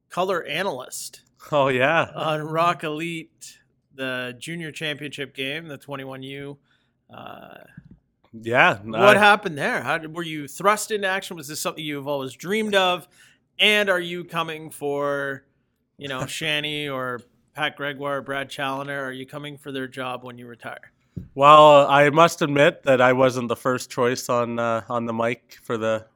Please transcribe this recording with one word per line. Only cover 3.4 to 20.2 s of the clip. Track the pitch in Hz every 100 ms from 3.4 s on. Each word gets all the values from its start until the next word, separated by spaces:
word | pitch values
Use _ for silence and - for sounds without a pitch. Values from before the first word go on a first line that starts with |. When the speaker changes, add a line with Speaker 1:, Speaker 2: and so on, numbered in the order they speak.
| - - _ _ _
Speaker 1:
the | 135 131 127 123 120
junior | 151 170 160
championship | 131 156 143 151 139 135
game, | 139 135 151 165
the | 135
twenty-one | - 139 135 131
U. | 131 139 143 143 _ _ _ _ _
Uh, | 117 127 - - - - - - - _ _ _
Speaker 2:
Yeah, | 113 113 123 175 113
Speaker 1:
what | 107 110 202 202
Speaker 2:
I |
Speaker 1:
happened | 208 208 202 147
there? | 185 220
How | 123 160
did, | 156 160
were |
you | 165 156 139
thrust | - 190 208 -
into | 214 190
action? | 190 - 170
Was | 139
this | 151
something | 180 156
you've | 156 143 139
always | 143 131
dreamed | - 165 214 214
of? | 196 185 175 - _ - _ _ -
And | 202 208 202
are | 180
you | 175 175
coming | 175 170 165 156 156
for, | - 143 143 143 143 139 135 _ _ _ _ _ -
you | 139
know, | 131 131
Speaker 2:
<laughs> |
Speaker 1:
Shanny | - 160 151 151 147 147
or | 131 127 120 - _ _
Pat | - 147 147
Gregoire | 143 135 143 139
or |
Brad | 131 139 135
Challoner? | - 135 135 139 139
Are | 131
you | 131 131
coming | 147 147 143
for | 147
their | 135 131
job | 131 127 127